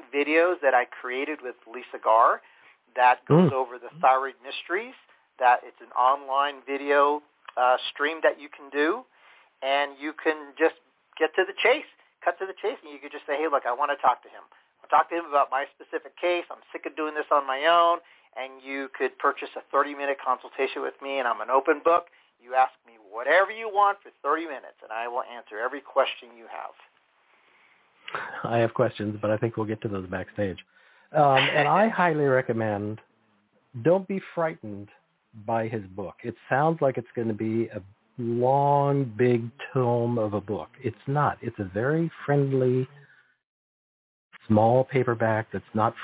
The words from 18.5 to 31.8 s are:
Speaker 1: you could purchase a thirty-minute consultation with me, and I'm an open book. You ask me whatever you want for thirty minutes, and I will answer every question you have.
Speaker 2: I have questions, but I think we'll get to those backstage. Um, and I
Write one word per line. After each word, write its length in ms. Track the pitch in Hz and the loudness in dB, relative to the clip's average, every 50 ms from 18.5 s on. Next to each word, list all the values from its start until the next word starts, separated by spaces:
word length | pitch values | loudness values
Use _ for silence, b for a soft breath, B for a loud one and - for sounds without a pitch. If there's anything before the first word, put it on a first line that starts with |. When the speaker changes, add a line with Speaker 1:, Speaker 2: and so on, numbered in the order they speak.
| 131 135 131 | -14 -16 -12
Speaker 1:
you 240 | 135 139 139 135 131 - | -10 -8 -8 -8 -8 -6
could 240 | - 135 127 - - | -4 -4 -4 -2 -2
purchase 340 | - 143 139 - 147 - - - | -2 -2 -2 -2 -6 -12 -12 -14
a 40 | - _ | -10 _
thirty-minute 480 | - 139 143 143 143 143 143 139 139 139 | 0 0 0 0 -2 -6 -4 -4 -4 -2
consultation 600 | - 135 127 123 - 127 - - 135 131 - - | -2 -2 -2 -2 -4 -8 -6 -4 -4 -4 -4 -6
with 200 | 135 135 - - | -8 -8 -10 -10
me, 180 | - 139 139 139 | -10 -6 -4 -2
and 80 | 127 120 | -2 -2
I'm 140 | 113 107 | -2 -4
an 80 | 107 110 | -2 0
open 300 | 127 135 139 165 156 147 | 0 2 2 2 0 0
book. 280 | 135 165 170 175 170 - b b b b b _ | 2 2 2 2 0 -4 b b b b b _
You 160 | _ 123 127 | _ -2 0
ask 160 | 131 131 131 - _ _ 120 | 2 2 2 0 _ _ _
me 100 | 117 110 107 98 | -20 -20 -20 -16
whatever 400 | 98 113 123 135 156 180 196 190 | -12 -6 -2 2 2 4 2 2
you 160 | 214 220 226 220 | -2 -8 -10 -4
want 340 | 190 196 202 202 196 196 | 0 2 2 2 2 -2
for 100 | - 120 - _ - | -8 -20 -20 _ -4
thirty 220 | 139 151 160 170 | -2 -2 -2 -4
minutes, 340 | 160 143 123 98 78 - _ | -6 -10 -12 -14 -16 -20 _
and 100 | - - 110 | -16 -12 -10
I 160 | 113 117 120 | -8 -8 -6
will 140 | 120 127 - | -6 -8 -8
answer 360 | - 120 120 110 - 110 104 | -8 -12 -18 -18 -14 -10 -8
every 220 | 117 127 135 143 | -6 -6 -6 -8
question 540 | - - - 139 131 - - - - 120 117 117 | -12 -4 0 0 0 0 -2 -8 -14 -20 -20 -20
you 100 | 113 107 | -20 -18
have. 260 | - - - - - _ - _ _ _ _ _ _ _ b b b b b b b b b b b b b _ _ _ _ - B B B B B B - | -16 -14 -14 -16 -16 _ -20 _ _ _ _ _ _ _ b b b b b b b b b b b b b _ _ _ _ -12 B B B B B B -6
Speaker 2:
I 140 | 110 113 117 | -4 -2 0
have 160 | 117 113 - | 0 0 0
questions, 440 | - 127 117 - - 107 104 104 107 | -2 -2 -2 -2 -4 -8 -8 -6 -6
but 80 | 110 104 | -4 -2
I 80 | 107 107 | -2 -2
think 180 | - 113 113 | -2 -4 -4
we'll 120 | - 110 104 | -4 -6 -6
get 140 | 110 107 | -6 -6
to 60 | - 117 | -6 -8
those 200 | 101 95 92 90 | -8 -8 -8 -8
backstage. 500 | 95 92 92 - - - 104 98 87 - - b b b b b b b b b - | -8 -8 -10 -10 -8 -6 -6 -6 -6 -8 -14 b b b b b b b b b 0
Um, 240 | 151 147 143 135 131 | 2 4 6 6 4
and 300 | 135 139 - 151 143 143 | 4 2 2 0 2 2
I 200 | 151 180 | 4 4